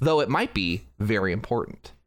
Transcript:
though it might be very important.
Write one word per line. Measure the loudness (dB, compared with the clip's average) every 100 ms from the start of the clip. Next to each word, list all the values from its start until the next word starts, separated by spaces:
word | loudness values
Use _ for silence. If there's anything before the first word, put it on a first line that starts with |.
though | 2 2
it | 2
might | 0 0
be | -2 -2 -4 -6 _
very | 0 0 0
important. | -2 -2 -4 -4 -10 -20 -20